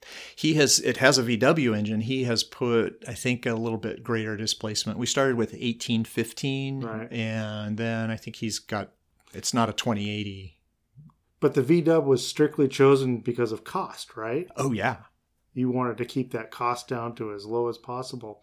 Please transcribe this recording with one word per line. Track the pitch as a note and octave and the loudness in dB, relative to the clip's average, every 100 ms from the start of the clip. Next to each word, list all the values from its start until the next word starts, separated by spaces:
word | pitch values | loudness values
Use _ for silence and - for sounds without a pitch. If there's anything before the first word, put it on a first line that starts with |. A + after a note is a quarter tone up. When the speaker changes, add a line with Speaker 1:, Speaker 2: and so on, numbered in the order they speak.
| - - - | -20 -18 -18
Speaker 1:
He | - D#3 | -2 2
has, | D3+ C3+ - | 4 6 4
it | B2 A#2 | 2 4
has | C3+ C3 | 6 6
a | |
V | A#2 A2 | 4 4
W | B2+ E3 B2 | 4 4 4
engine. | G#2+ G#2 A2 | 2 0 0
He | A2+ C3 | -2 -2
has | B2 A2 | 0 0
put, | - - A#2+ A#2 G2 - - | -2 -2 2 2 2 -4 -10
I | |
think, | G#2 B2+ B2 | -4 -2 0
a | B2+ | -2
little | A2+ A#2 A2+ | -2 -2 -4
bit | G#2+ - | -4 -8
greater | A#2+ A2+ G#2+ | -2 -2 -2
displacement. | G#2+ A2 - G#2+ G#2+ A2+ G#2+ | -4 -4 -4 -4 -4 -4 -4
We | A#2+ | -2
started | C#3+ C3+ A#2 | 2 2 2
with | G#2+ - | 0 -2
eighteen | B2 A#2 - A2+ | -6 -4 -2 0
fifteen, | A2 - A2+ - C#3 C3+ C3+ C3+ | 0 -2 -4 -4 -4 -4 -4 -6
Speaker 2:
Right. | A#2+ A2 A2+ | -6 -8 -8
Speaker 1:
and | A#2 A2 A2 G#2+ G#2+ G#2+ G#2+ | -6 -4 -4 -6 -6 -6 -4
then | A2+ A2+ A2 | -2 -2 -4
I | A2 | -6
think | - - | -10 -8
he's | A2 - | -6 -6
got, | - G#2 G2 _ _ _ _ | -4 -6 -6 _ _ _ _
it's | - - | -8 -2
not | B2 A2 | 0 0
a | |
twenty | G#2 B2 G#2 G#2 | 0 -2 0 -2
eighty. | G#2 G#2 G2 F#2 _ _ _ _ - D3 _ _ - | -4 -6 -8 -14 _ _ _ _ -20 -20 _ _ 0
Speaker 2:
But | D3 | 2
the | D3 | 2
V | B2 E3+ | 4 4
W | D#3+ E3 C#3 | 6 4 4
was | B2 - | 2 2
strictly | - D3+ D3+ C3 | 2 2 4 2
chosen | - C3+ C#3 C3 A#2 | 6 8 8 4 0
because | A2 A#2+ A2+ | -2 0 -2
of | A2 | -2
cost, | - F#3+ E3+ - - - | -6 -6 -6 -10 -14 -10
right? | - C#3 F3+ - | -4 -4 -6 -4
Speaker 1:
Oh, | C3+ | -2
yeah. | G#2+ A2+ A2+ - _ _ _ _ | 0 -2 -2 -12 _ _ _ _
Speaker 2:
You | B2+ B2+ | -2 0
wanted | B2 B2 A2 | 0 -2 -2
to | A#2+ | -4
keep | C3+ B2+ | -2 -4
that | A#2 A2 | -6 -8
cost | - A#2+ B2 - | -4 -2 -2 -4
down | B2 A#2+ A2+ | -4 -4 -6
to | A2 | -8
as | G2+ | -8
low | G#2 A#2 A#2+ | -4 -2 -2
as | A2 | -4
possible. | - B2 B2+ B2+ A2 G#2 | -8 -8 -8 -10 -12 -14